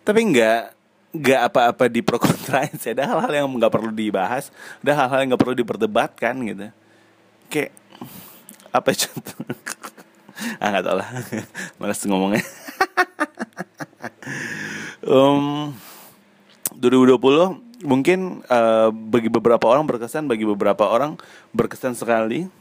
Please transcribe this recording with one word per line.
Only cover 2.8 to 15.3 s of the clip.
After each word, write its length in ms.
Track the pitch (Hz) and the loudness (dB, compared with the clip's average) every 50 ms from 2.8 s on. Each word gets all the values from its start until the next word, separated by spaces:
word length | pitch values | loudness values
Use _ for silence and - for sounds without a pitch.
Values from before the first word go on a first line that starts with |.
| - 120 | -8 -6
Ada 140 | 113 127 139 - 247 | -4 -4 -2 -2 -2
hal-hal 160 | 160 - - | -2 -2 -2
yang 160 | 151 147 143 135 131 | -2 -2 -2 -2 0
nggak 180 | 120 113 110 | 2 2 2
perlu 220 | - 110 110 113 110 | 2 0 -4 -4 -4
dibahas, 580 | 110 110 107 98 95 92 98 123 139 - - _ - - - - - - | -4 -4 -2 -2 -2 -2 -2 -4 -6 -8 -12 _ -20 -20 -20 -18 -6 -2
ada 80 | 135 147 147 135 | 0 2 2 2
hal-hal 180 | 123 135 131 135 | 0 0 -2 0
yang 60 | 131 | 0
nggak 120 | 127 113 - | 2 2 2
perlu 100 | 123 127 | 0 0
diperdebatkan 800 | 113 120 110 110 101 113 110 104 113 135 156 _ - 123 117 127 131 123 104 | -4 -2 -4 -2 -4 -2 0 0 0 -2 -2 _ -4 -4 -4 -4 -4 -8 -8
gitu. 160 | 98 95 98 117 _ _ _ _ _ _ _ _ _ _ _ _ _ _ _ | -8 -10 -14 -16 _ _ _ _ _ _ _ _ _ _ _ _ _ _ _
Kayak, 240 | _ - 151 135 - _ _ _ _ - - - - - - - - - - _ - - _ - - | _ -6 -6 -6 -6 _ _ _ _ -20 -20 -20 -18 -18 -20 -20 -20 -20 -20 _ -20 -20 _ -20 -2
apa 240 | - 127 - 135 110 | -2 0 0 0 0
ya, 160 | - - - | 0 -4 -6
contoh? 320 | - - - - - - | -6 -16 -16 -16 -16 -16
<laughs> 80 | - - 120 - _ - - _ - - _ - - _ _ _ _ - - - 214 233 214 - | -12 -12 -12 -12 _ -14 -14 _ -14 -18 _ -20 -20 _ _ _ _ -20 -16 -12 -10 -10 -8 -4
Ah, 80 | - 104 | -4 -2
nggak 160 | 101 95 90 | -2 -2 -2
tau 80 | 90 95 | -2 -4
lah. 160 | 95 98 - 123 127 107 - - 107 - | -4 -4 -8 -10 -12 -10 -8 -10 -10 -10
<laughs> 360 | - - - - - - _ | -12 -14 -16 -16 -16 -14 _
Males 240 | - 104 104 - - | -8 -6 -6 -4 -2
ngomongnya. 400 | 104 98 92 95 98 101 - - | -2 0 0 0 0 -2 -2 -4
<laughs> 0 | - - - - - - - 381 381 _ 359 359 - _ - 302 - _ - 226 _ _ - - _ _ _ 147 _ _ _ - 113 _ _ - - - - - - - - - - - - - - - _ - - | -6 -16 -18 -20 -20 -6 -6 -6 -4 _ -4 -4 -4 _ -8 -8 -8 _ -14 -14 _ _ -16 -16 _ _ _ -18 _ _ _ -16 -16 _ _ -16 -14 -12 -10 -10 -10 -10 -12 -12 -12 -12 -12 -14 -14 -14 _ -2 2
Em, 640 | 135 131 135 139 | 4 6 6 6